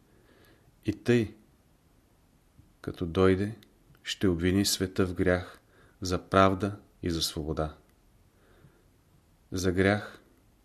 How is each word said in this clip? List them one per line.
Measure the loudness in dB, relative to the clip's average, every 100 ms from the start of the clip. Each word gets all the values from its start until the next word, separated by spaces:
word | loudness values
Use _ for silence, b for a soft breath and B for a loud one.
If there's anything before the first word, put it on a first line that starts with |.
| b b b b b b b _
И | -8
тъй, | -6 2 2 2 -8 _ _ _ _ _ _ _ _ _ _ _ _ -20 _
като | -12 -8 -4
дойде, | 2 4 4 0 -8 -18 _ _ -18
ще | -12 -2 0
обвини | 2 2 2 2
света | 0 -4 -2 -2
в |
грях, | 0 0 0 -2 -18 b b b b
за | -6 -6
правда | 0 4 4 4 -4 -8 -18 -10
и | -6
за | -4
свобода. | -4 -6 -8 -6 -6 -8 _ _ _ _ _ b b b b b b _ _ _ _ _ -12
За | -4 -2
грях, | 2 2 2 -4 -18 _ _ _ _